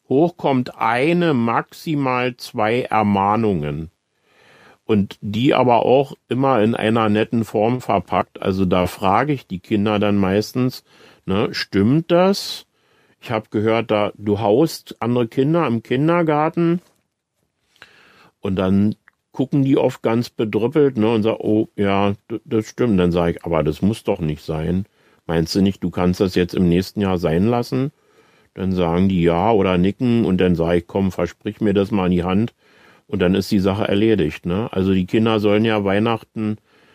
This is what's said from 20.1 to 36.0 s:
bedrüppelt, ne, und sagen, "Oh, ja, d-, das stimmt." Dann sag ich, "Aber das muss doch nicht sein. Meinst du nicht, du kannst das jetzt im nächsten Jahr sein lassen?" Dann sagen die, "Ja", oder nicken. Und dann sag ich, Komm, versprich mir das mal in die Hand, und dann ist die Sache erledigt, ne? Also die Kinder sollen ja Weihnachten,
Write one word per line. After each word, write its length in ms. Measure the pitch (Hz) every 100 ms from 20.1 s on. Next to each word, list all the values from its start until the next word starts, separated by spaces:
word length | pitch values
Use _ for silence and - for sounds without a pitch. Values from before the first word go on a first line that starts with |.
| 117 120
bedrüppelt, 680 | - 113 107 117 151 143 127
ne, 120 | 107
und 100 | 117
sagen, 140 | 107 -
"Oh, 300 | - 107 110 -
ja, 360 | 98 98 101 101 -
d-, 120 | 113
das 240 | - 113 110
stimmt." 320 | - 123 95
Dann 140 | 90
sag 220 | 87 85 85
ich, 80 | -
"Aber 180 | 82
das 180 | 76 73
muss 220 | 98 113
doch 160 | - 101
nicht 240 | 80 76
sein. 420 | - 78 78 92 101 _ _ _ -
Meinst 300 | 82 82 101
du 60 |
nicht, 200 | 98 - 90
du 40 |
kannst 300 | 82 90 90
das 160 | 98 92
jetzt 180 | 87
im 140 | - 87
nächsten 320 | 87 95 -
Jahr 180 | 98 90
sein 280 | 85 82 104
lassen?" 460 | 120 120 131 135 - _ _ _ _ _ -
Dann 180 | 95
sagen 360 | 92 85 87 98
die, 120 | 92
"Ja", 280 | 85 85 104
oder 240 | 107 95 92
nicken. 480 | 92 - 127 117 92
Und 140 | 92
dann 160 | 92 82
sag 200 | 82 87
ich, 120 | -
Komm, 260 | 101 95
versprich 480 | - 87 - 107 107
mir 120 | 110
das 180 | 98 98
mal 160 | 107 90
in 40 |
die 120 | 90 87
Hand, 280 | 95 117 - _ _ - _ -
und 80 | 98
dann 160 | 90 98
ist 160 | -
die 80 | 104
Sache 300 | 95 98 -
erledigt, 560 | 101 113 104 78 - 87
ne? 240 | 92 120
Also 220 | 95 95
die 120 | 95 92
Kinder 360 | 113 113 110
sollen 240 | 104 104 113
ja 180 | 107
Weihnachten, 720 | 98 98